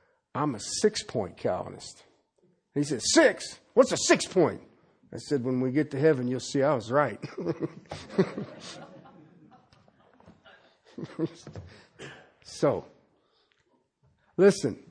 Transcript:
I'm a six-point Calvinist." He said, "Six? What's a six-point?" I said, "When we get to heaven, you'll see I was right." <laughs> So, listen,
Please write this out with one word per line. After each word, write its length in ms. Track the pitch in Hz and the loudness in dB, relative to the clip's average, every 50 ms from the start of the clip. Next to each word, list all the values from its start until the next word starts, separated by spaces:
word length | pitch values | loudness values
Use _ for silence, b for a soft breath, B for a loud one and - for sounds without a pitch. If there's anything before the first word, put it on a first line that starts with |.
| _ _ _ _ _ _ - | _ _ _ _ _ _ -6
I'm 200 | 127 147 151 120 | -2 -2 -2 -2
a 40 | 104 | -4
six-point 800 | - - - - - 214 214 - - - - 120 95 85 - | -8 -8 -2 0 0 0 0 -2 -8 -6 -6 -6 -6 -6 -6
Calvinist." 640 | - - 110 104 101 - 92 95 95 - - - - - _ _ _ _ _ _ _ _ _ _ _ _ _ - | -4 -4 -2 -2 -2 -6 -8 -12 -16 -16 -18 -18 -20 -20 _ _ _ _ _ _ _ _ _ _ _ _ _ -4
He 100 | 143 143 | -4 -2
said, 180 | 143 143 107 | -2 -4 -4
"Six? 580 | - - - 330 311 226 185 - - - - - _ _ - | 0 4 6 6 6 6 4 0 -8 -14 -14 -18 _ _ 4
What's 180 | 220 269 - - | 4 4 4 2
a 40 | |
six-point?" 640 | - - - 320 170 - - - 185 151 110 98 - - - _ _ _ _ _ _ _ _ - | 0 2 4 4 2 2 0 2 2 2 2 2 -4 -12 -20 _ _ _ _ _ _ _ _ -14
I 40 | |
said, 280 | - - - 147 135 117 | -10 -4 -2 -2 0 0
"When 160 | 131 127 127 | 0 0 0
we 100 | 131 131 | 0 0
get 200 | 127 156 143 - | 0 0 -2 -2
to 80 | 143 131 | 0 2
heaven, 280 | 151 160 151 127 123 | 4 4 4 2 0
you'll 140 | 123 127 123 | -4 -4 -4
see 200 | - - - 139 | -4 -2 0 2
I 120 | 135 151 147 | 2 2 2
was 180 | 117 104 110 | 0 -2 0
right." 280 | 127 147 147 165 214 - - | 2 2 2 2 -2 -8 -12
<laughs> 60 | - - - 175 170 156 - 185 - - - - - - - - - - - - - - - 190 - - - - - - - - - - - - - - - - - - - - - - - _ _ _ _ _ _ _ _ _ _ _ _ _ - - _ _ - - - _ _ _ _ _ - - - 156 - - - 165 - - - - - - - - b b b b b b b b b b b b b b b b | -12 -10 -8 -6 -6 -6 -6 -6 -8 -8 -12 -18 -16 -16 -16 -16 -4 0 0 0 0 -2 -10 -12 -12 -14 -18 -18 -18 -16 -18 -18 -20 -20 -20 -20 -20 -20 -20 -20 -20 -20 -20 -20 -20 -20 -20 _ _ _ _ _ _ _ _ _ _ _ _ _ -20 -20 _ _ -20 -20 -20 _ _ _ _ _ -20 -16 -14 -14 -10 -6 -6 -6 -6 -6 -10 -20 -18 -18 -18 -18 b b b b b b b b b b b b b b b b
So, 400 | - - - 160 143 107 85 - - - _ _ _ _ _ _ _ _ _ _ _ _ _ _ _ _ _ _ _ _ _ _ _ _ _ _ _ _ | -20 -4 0 0 0 0 0 -4 -10 -18 _ _ _ _ _ _ _ _ _ _ _ _ _ _ _ _ _ _ _ _ _ _ _ _ _ _ _ _
listen, 420 | 170 190 202 190 - - 117 95 - - - | 6 6 6 6 4 0 -4 -4 -6 -14 -20